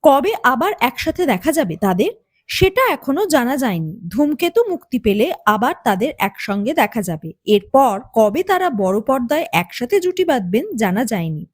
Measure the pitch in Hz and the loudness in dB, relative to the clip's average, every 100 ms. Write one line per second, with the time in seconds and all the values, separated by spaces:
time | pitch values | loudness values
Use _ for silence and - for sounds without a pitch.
0 | 311 277 381 - 254 254 349 415 277 - | 6 4 2 0 0 2 -2 -2 -4 -2
1 | - 311 359 185 311 311 220 160 196 180 | -6 -2 0 0 0 0 -2 -2 -2 0
2 | 311 466 _ _ _ - 381 381 508 311 | 0 -2 _ _ _ 2 2 4 0 0
3 | - 277 403 294 240 254 254 175 160 190 | -2 -2 2 2 2 -2 -2 -2 -4 -8
4 | 170 196 294 294 349 453 480 349 _ 247 | -8 -2 0 0 0 0 0 -2 _ -2
5 | 214 202 285 - - 214 247 - - 190 | 0 0 0 0 0 2 0 0 -2 0
6 | 262 - 196 - - 202 208 320 208 226 | -2 -2 -6 -6 -6 -4 -2 0 0 0
7 | 175 160 160 - - 208 196 269 269 196 | -6 -8 -10 -12 0 0 4 4 4 0
8 | - 226 214 233 370 370 359 226 190 202 | -4 2 2 2 0 0 0 0 0 0
9 | 220 269 240 294 339 - 180 - 247 403 | 0 -2 0 -2 0 -2 -4 -8 -2 0
10 | 359 359 349 269 180 208 403 277 208 185 | 0 0 0 0 0 -2 -2 -2 0 0
11 | 240 202 165 156 - | -2 -2 -4 -6 -10